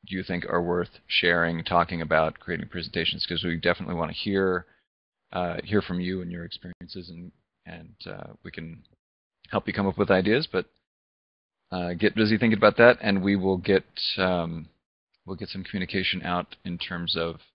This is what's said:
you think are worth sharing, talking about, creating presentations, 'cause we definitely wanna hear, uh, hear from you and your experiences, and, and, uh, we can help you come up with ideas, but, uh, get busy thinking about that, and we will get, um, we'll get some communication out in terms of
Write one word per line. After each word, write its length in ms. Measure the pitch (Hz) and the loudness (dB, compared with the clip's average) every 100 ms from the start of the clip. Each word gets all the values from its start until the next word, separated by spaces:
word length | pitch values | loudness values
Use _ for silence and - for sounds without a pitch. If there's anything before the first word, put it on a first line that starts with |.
you 180 | - 92 | -8 -8
think 220 | 90 90 - | -4 -6 -2
are 140 | 85 | -2
worth 380 | 85 87 87 - _ | 0 0 -2 -8 _
sharing, 560 | - 87 87 85 85 | 0 4 4 2 0
talking 360 | 80 87 85 87 | 2 2 2 0
about, 360 | 78 78 80 - | 2 2 2 -2
creating 300 | - 85 - | -8 -8 -6
presentations, 580 | 87 82 - 82 82 - | -8 -6 -2 -2 -2 -6
'cause 160 | 85 | -4
we 140 | 87 82 | -2 0
definitely 400 | 87 87 92 87 | 0 0 -2 -4
wanna 160 | 82 | -4
hear, 540 | 87 - 98 95 90 87 _ _ _ _ _ _ | -4 -2 0 2 0 -4 _ _ _ _ _ _
uh, 280 | 90 90 82 | -4 -4 -4
hear 180 | - 104 | 0 0
from 160 | - 90 | 2 -4
you 220 | 90 95 | -2 -4
and 100 | 90 | -6
your 140 | 87 | -10
experiences, 640 | 85 - 92 87 87 - 87 | -12 -14 -16 -16 -14 -14 -14
and, 240 | 85 87 _ _ _ | -14 -16 _ _ _
and, 320 | - 85 82 101 - | -18 -18 -18 -18 -14
uh, 280 | 50 - - | -12 -14 -16
we 80 | - | -16
can 320 | - 82 82 _ _ _ _ _ _ - | -14 -14 -16 _ _ _ _ _ _ -4
help 160 | 104 - | -4 -2
you 60 | |
come 140 | 101 98 | 0 0
up 100 | 92 | 2
with 140 | 98 | 4
ideas, 360 | 95 95 117 165 | 4 6 2 2
but, 200 | 95 - _ _ _ _ _ _ _ _ _ _ | -4 -4 _ _ _ _ _ _ _ _ _ _
uh, 220 | 92 87 | -6 -4
get 200 | 87 104 | 0 0
busy 220 | 107 107 107 | 4 2 4
thinking 220 | 117 110 | 2 6
about 180 | 107 104 | 6 8
that, 220 | 120 - | 8 8
and 220 | 107 98 | 2 2
we 120 | 95 | 2
will 220 | 101 95 92 | 2 2 0
get, 300 | 90 95 - - - - | 4 2 2 -8 -6 0
um, 500 | 92 90 85 82 80 _ _ _ _ _ | 2 2 -2 -6 -10 _ _ _ _ _
we'll 120 | - 95 | -14 -12
get 120 | 98 | -10
some 160 | 98 | -10
communication 580 | 90 101 90 98 90 95 | -8 -6 -2 -2 -2 -2
out 320 | 80 90 87 - | -2 -2 -2 -10
in 140 | - 87 | -10 -8
terms 380 | - 87 85 85 | -6 -6 -4 -2
of 240 | 85 82 - | -2 -6 -16